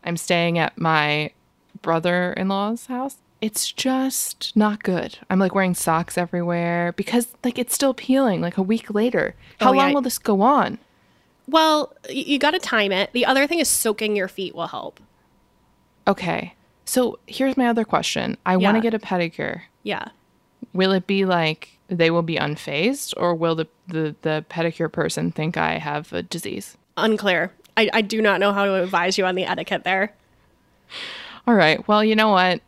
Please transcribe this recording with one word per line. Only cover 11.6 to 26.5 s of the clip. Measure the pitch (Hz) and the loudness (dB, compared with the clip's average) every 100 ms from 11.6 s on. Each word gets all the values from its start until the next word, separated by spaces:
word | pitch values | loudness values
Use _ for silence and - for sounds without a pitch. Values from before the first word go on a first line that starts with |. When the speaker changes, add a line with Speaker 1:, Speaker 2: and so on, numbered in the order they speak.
| 320 302 - - - | 4 2 0 -10 -8
Speaker 2:
y-, | 262 - | -8 -2
you | 277 | 2
gotta | 285 359 | 2 0
time | - 226 202 | -2 0 2
it. | 190 202 | 0 0
The | 247 247 | 0 2
other | 262 285 | 2 2
thing | 339 | 0
is | 294 | 0
soaking | - 226 208 214 208 | 0 0 -2 -2 -2
your | 190 | -4
feet | - 190 - | -6 -10 -8
will | 165 | -8
help. | 123 - - _ _ _ _ _ _ _ _ _ _ - | -8 -12 -16 _ _ _ _ _ _ _ _ _ _ -2
Speaker 1:
Okay. | 196 175 170 180 _ _ _ | -2 -2 -4 -6 _ _ _
So | - - 247 - - | -2 0 0 -2 -14
here's | - 269 262 | -2 0 2
my | 240 | 2
other | 233 220 | 2 2
question. | 156 139 - 123 - - | 0 0 -2 -4 -4 0
I | 185 | 2
wanna | 190 220 | 4 4
Speaker 2:
Yeah. | |
Speaker 1:
get | 226 | 2
a | 220 | -2
pedicure. | - 180 170 - 147 - - _ | -4 -2 -2 -4 -8 -8 -14 _
Speaker 2:
Yeah. | 208 202 - _ _ _ _ _ - | -10 -8 -10 _ _ _ _ _ -10
Speaker 1:
Will | 180 190 | 0 2
it | 190 185 | 2 2
be, | 196 | 0
like, | 190 175 160 156 - _ _ | 2 2 0 -2 -10 _ _
they | 175 165 | 2 4
will | 170 | 4
be | 165 160 | 0 -2
unfazed, | 151 151 - 143 196 277 - - | -2 -4 -6 -2 -2 -2 -6 -2
or | 175 | -2
will | 165 165 165 | 0 0 0
the, | 160 _ - | -4 _ -8
the, | 160 156 147 | -4 -4 -4
the | 160 156 151 | -2 -2 -4
pedicure | 170 165 165 165 | -2 -2 -2 -4
person | - 160 165 165 | -2 -2 -2 -4
think | 165 156 - | -2 -4 0
I | 160 165 | -2 -2
have | 156 147 151 | -4 -8 -6
a | - | -8
disease? | 180 170 - | -6 -8 -8